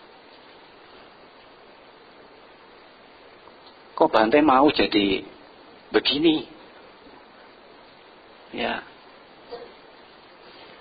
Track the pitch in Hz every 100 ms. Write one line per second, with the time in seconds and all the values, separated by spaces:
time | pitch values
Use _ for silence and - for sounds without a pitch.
0 | - - - - - - - - - -
1 | - - - - - - - - - -
2 | - - - - - - - - - -
3 | - - - - - - - - - -
4 | 160 110 110 147 151 127 147 - 101 107
5 | 101 95 - - - - - - - 110
6 | - 139 165 156 - - - - - -
7 | - - - - - - - - - -
8 | - - - - - - 120 104 - -
9 | - - - - - - - - - -
10 | - - - - - - - -